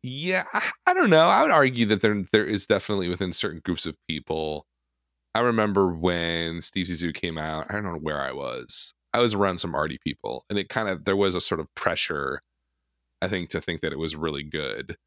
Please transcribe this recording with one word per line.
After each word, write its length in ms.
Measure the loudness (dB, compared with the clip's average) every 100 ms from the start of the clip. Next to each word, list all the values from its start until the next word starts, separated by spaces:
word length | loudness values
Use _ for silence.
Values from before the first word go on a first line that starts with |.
Yeah, 420 | -10 -6 0 0 0
I, 180 | -2 -2 -2 0
I 40 |
don't 140 | 4 6
know. 180 | 8 8
I 120 | 6
would 80 | 6
argue 360 | 6 4 4 2
that 160 | 4
there, 220 | 2 0 2
there 120 | 2 2
is 200 | -2 2
definitely 420 | 2 2 -2 0
within 240 | -2 -2
certain 280 | -2 -4 -6
groups 220 | -4 -2 -4
of 100 | -10 -8
people. 600 | -8 -4 -4 -2 -6 _ _ _ _ _ _ _
I 60 | 0
remember 540 | 2 2 2 4 4
when 680 | 4 2 2 0 -2 -2 -2
Steve 260 | -4 -2 -2
Zissou 260 | -2 -4
came 240 | -4 -6 -4
out, 280 | -4 -6 -6
I 20 |
don't 100 | -6
know 80 | -6
where 260 | -6 -4 -4
I 120 | -4
was. 600 | -6 -6 -6 -4 -2 -2 -6 _
I 80 | 0
was 120 | 2
around 260 | 2 0 0
some 180 | -4 -2
arty 200 | -4 -4
people, 400 | -8 -6 -8 -8 _
and 80 | -6
it 100 | -4
kind 200 | -2 -2
of, 160 | -2
there 120 | 0 2
was 200 | 2 2
a 40 |
sort 200 | -2 -2
of 120 | -6 -4
pressure, 640 | -2 0 -2 -4 -4 -6 _ _ _ _ _ _ _ _
I 60 | -4
think, 200 | -4 -4
to 100 | -6
think 200 | -4 -6
that 100 | -4
it 60 | -4
was 180 | -4 -4
really 260 | -4 -6
good. 540 | -6 -6 -6 -8 -10 -14